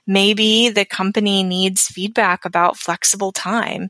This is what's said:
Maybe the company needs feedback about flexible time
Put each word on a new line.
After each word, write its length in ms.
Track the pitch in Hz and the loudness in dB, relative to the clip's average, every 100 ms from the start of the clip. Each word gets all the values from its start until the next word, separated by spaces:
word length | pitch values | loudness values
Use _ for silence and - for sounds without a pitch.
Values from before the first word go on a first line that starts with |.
| - | -2
Maybe 640 | 196 202 214 214 220 240 | 2 2 2 2 4 2
the 160 | 208 | 0
company 600 | 196 - 190 214 208 196 | -2 -2 -2 0 0 0
needs 440 | 190 180 190 190 - | 0 0 0 0 -2
feedback 560 | - 202 233 196 180 | -4 -4 0 0 0
about 320 | 170 180 175 - | -2 0 0 0
flexible 540 | - 170 - 202 196 | -6 -2 0 0 -2
time 580 | - 180 226 - 175 185 | -6 -4 -4 -4 -6 -10